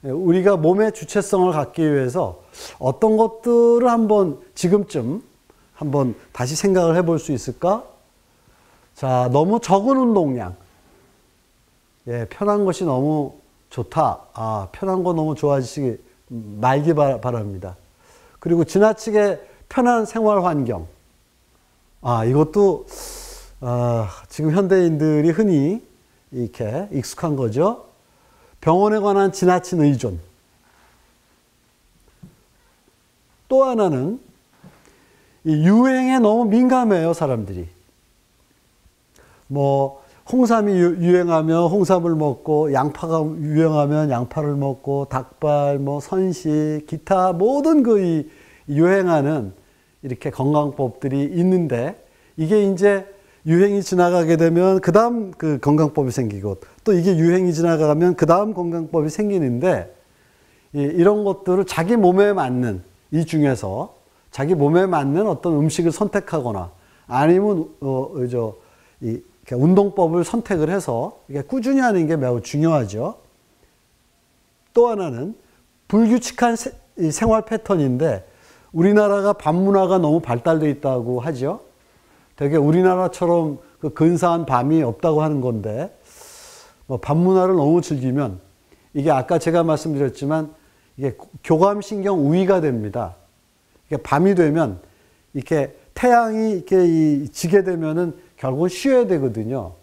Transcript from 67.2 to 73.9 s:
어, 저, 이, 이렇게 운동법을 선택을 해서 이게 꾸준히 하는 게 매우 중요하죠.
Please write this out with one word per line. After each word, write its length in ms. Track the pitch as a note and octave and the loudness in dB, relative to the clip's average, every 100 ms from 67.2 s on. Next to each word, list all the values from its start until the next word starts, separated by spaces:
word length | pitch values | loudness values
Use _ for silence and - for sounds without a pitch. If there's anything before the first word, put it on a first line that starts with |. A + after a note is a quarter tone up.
| D#3 F3+ G#3 F#3+ D#3+ - | 4 4 2 -2 -6 -8
어, 320 | C#3 C3 C3+ D#3 B2 | -6 -4 -6 -6 -6
저, 260 | B2 A2+ G#2 _ _ _ _ | -4 -6 -8 _ _ _ _
이, 180 | A#2 A2+ - _ | -8 -8 -12 _
이렇게 140 | - B2 | -10 0
운동법을 680 | D3 F#3+ G3+ F#3+ E3+ E3+ | 2 4 2 0 0 0
선택을 460 | E3 A#3 - F#3 D#3 | -2 -4 -4 -2 0
해서 500 | F#3+ - A#2 D3+ - _ | -2 -4 -6 -6 -12 _
이게 140 | C#3 | -10
꾸준히 380 | C3+ C4 A#3 C4+ | -6 -6 -2 0
하는 280 | B3+ G3 D#3 | 0 0 0
게 80 | D#3+ | 0
매우 260 | B2+ A#2+ | -2 -4
중요하죠. 760 | - D3 E3 D#3 A2 G#2 D3 A3+ _ _ _ _ _ _ _ | -4 -2 0 0 -2 -6 -8 -10 _ _ _ _ _ _ _